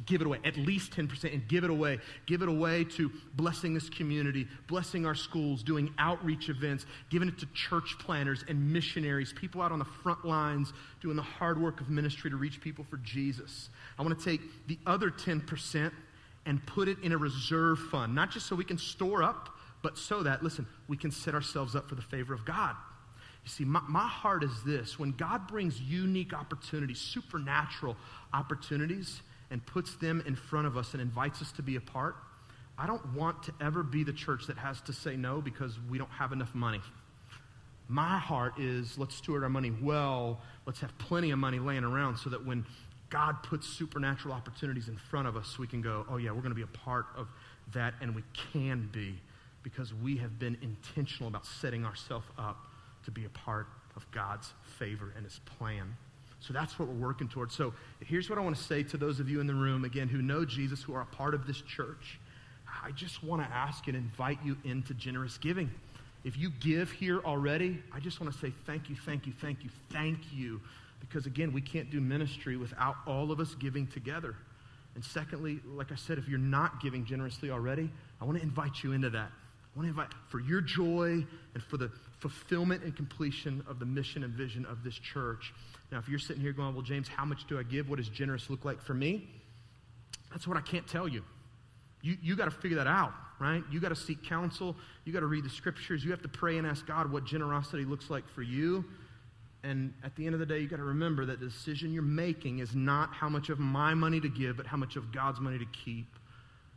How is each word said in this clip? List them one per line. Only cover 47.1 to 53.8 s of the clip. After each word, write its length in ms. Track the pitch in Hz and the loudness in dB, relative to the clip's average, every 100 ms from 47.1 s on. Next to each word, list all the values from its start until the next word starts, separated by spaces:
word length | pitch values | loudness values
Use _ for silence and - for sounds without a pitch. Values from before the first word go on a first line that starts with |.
| - | -6
of 120 | 110 - - - - | -10 -10 -18 -18 -6
that," 200 | 120 120 120 | -2 0 -2
and 140 | 127 110 | -4 -4
we 80 | - - - | -6 -8 -4
can 380 | 151 135 127 104 | 0 0 0 -2
be 280 | 107 101 90 - - - - | -4 -4 -6 -12 -20 -20 -14
because 320 | 131 - 120 | -10 -8 -6
we 240 | 110 123 139 | -4 -2 0
have 220 | 120 113 | -2 -2
been 180 | 123 117 | -2 -2
intentional 680 | 120 104 - - 135 - 117 | -4 -6 -6 -2 -2 -2 -4
about 160 | 104 - | -4 -6
setting 400 | - 135 117 113 | -6 -4 -2 -4
ourselves 400 | 101 - 117 - - | -6 -6 -8 -6 -6
up 180 | 104 101 - - - - - | -6 -6 -12 -18 -20 -14 -10
to 60 | |
be 140 | 110 107 | -8 -8
a 40 | |
part 380 | - - 107 107 - | -8 -4 -4 -4 -12